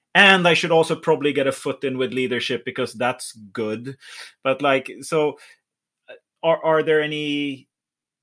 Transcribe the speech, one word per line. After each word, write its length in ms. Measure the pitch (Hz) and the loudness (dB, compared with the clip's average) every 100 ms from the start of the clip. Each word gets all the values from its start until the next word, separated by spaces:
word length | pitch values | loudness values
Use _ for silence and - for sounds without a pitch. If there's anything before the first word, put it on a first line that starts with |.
| _ | _
and 360 | 175 196 190 175 | 4 6 6 4
I 60 | |
should 180 | 160 175 | 2 2
also 240 | 165 160 160 | 2 2 0
probably 380 | 165 151 143 | 0 2 2
get 120 | 139 135 | 0 0
a 60 | |
foot 320 | 135 147 131 | -2 -6 -4
in 140 | 139 131 | -4 -2
with 140 | 127 | -2
leadership 520 | 120 127 123 - 123 | -2 -2 -2 -2 -4
because 300 | - - 123 | -6 -6 -6
that's 360 | 107 123 127 - 110 104 | -2 -2 -2 -10 -16 -14
good." 440 | 107 107 110 123 135 - - - _ | -6 -6 -6 -10 -16 -18 -20 -20 _
But, 180 | 135 131 | -2 0
like, 300 | 143 135 131 101 | 2 2 0 -14
so, 360 | 135 160 151 143 - - _ _ _ _ _ | -4 0 0 -4 -16 -20 _ _ _ _ _
uh, 60 | - _ _ | -20 _ _
are, 220 | 165 165 | 0 0
are 180 | 160 156 | 2 2
there 180 | 156 156 | 2 0
any 680 | 151 151 151 147 143 135 - _ _ _ _ _ | 0 -4 -4 -4 -4 -8 -16 _ _ _ _ _